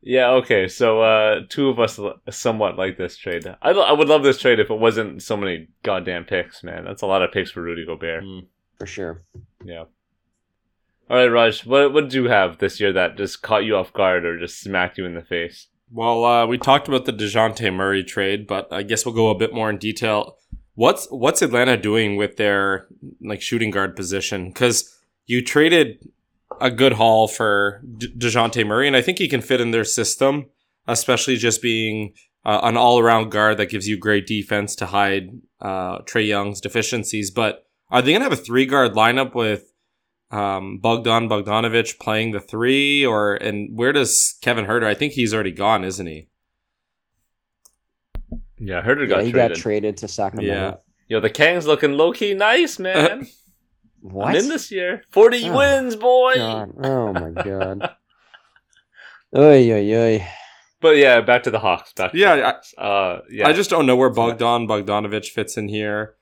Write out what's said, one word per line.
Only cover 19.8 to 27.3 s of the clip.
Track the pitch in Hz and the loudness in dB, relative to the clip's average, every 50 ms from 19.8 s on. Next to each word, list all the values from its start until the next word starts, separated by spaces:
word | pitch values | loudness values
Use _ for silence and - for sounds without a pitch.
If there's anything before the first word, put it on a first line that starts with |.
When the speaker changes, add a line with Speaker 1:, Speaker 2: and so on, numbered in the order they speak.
| 104 107 110 - - 110 107 107 - - - _ _ _ - - _ _ _ | -6 -8 -8 -4 -2 -2 -2 -2 -4 -6 -12 _ _ _ -20 -20 _ _ _
Speaker 2:
What's, | - 113 147 196 175 - - | 2 2 2 2 2 -4 -12
what's | - 131 113 143 156 - | -8 -2 0 0 2 2
Atlanta | 170 143 117 120 123 131 123 110 | 0 0 2 2 2 2 2 0
doing | 92 104 104 113 110 104 101 101 | 0 0 0 0 0 0 -2 -2
with | 104 101 - | -4 -4 -2
their, | - 110 104 101 98 98 98 98 95 - _ - _ - - - _ | -2 0 0 2 2 0 -2 -2 -6 -8 _ -20 _ -20 -20 -20 _
like, | - 107 104 98 | -10 -10 -10 -8
shooting | - - - 117 113 107 | -6 -4 -4 -2 -2 -2
guard | 98 98 95 95 87 | -2 -2 -4 -4 -6
position? | - 95 87 98 98 95 - 104 95 90 92 | -8 -8 -6 -6 -6 -6 -6 -6 -8 -8 -10
'Cause | 95 - 127 123 113 - - - _ _ _ _ _ _ _ | -4 0 0 0 0 0 -4 -6 _ _ _ _ _ _ _
you | _ 120 123 | _ -4 -4
traded | 123 - - 147 151 165 170 170 147 120 - _ _ - _ _ _ _ _ _ _ _ - - | -2 0 2 4 4 6 6 4 4 2 -2 _ _ -20 _ _ _ _ _ _ _ _ -10 -4
a | - 127 | -4 -4
good | 120 110 131 135 120 | 0 2 2 2 4
haul | 107 117 113 110 110 110 | 4 4 6 6 4 4
for | 107 | 2